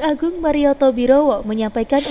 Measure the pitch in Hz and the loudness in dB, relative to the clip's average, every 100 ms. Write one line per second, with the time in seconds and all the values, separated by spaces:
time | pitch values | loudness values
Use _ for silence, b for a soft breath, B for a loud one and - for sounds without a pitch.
0 | 311 294 339 349 320 294 285 277 269 240 | -2 -2 -4 -2 -2 2 2 2 0 2
1 | 247 277 302 208 214 220 214 240 226 277 | 2 4 2 0 -2 -4 -4 -4 -2 -2
2 | 285 | -2